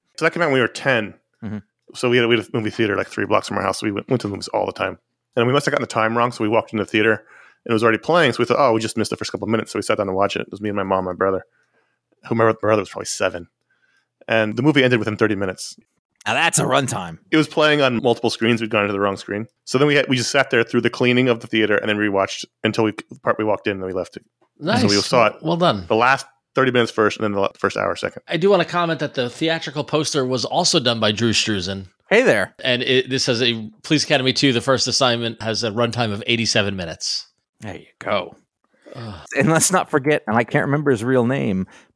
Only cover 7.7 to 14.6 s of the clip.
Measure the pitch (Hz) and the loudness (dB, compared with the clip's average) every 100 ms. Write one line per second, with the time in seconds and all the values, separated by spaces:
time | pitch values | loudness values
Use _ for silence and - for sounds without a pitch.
7.7 | 117 113 110 - 170 143 117 120 123 135 | 2 4 2 2 2 2 2 0 2 4
8.7 | 113 113 113 104 - - 98 101 110 - | 2 -2 -4 -4 -4 -6 -6 -2 -2 -2
9.7 | 107 - 107 98 92 101 - - 98 104 | -6 -2 -2 -2 0 0 -2 -8 -8 -6
10.7 | 101 95 95 92 90 95 95 - _ _ | -4 0 0 -2 0 0 0 -6 _ _
11.7 | _ _ _ _ _ - 113 113 110 104 | _ _ _ _ _ -6 2 2 2 2
12.7 | 110 92 - 101 - 95 90 87 _ _ | 0 0 -10 -10 -2 -2 -4 -14 _ _
13.7 | _ _ _ _ _ - 113 107 113 | _ _ _ _ _ -2 0 0 2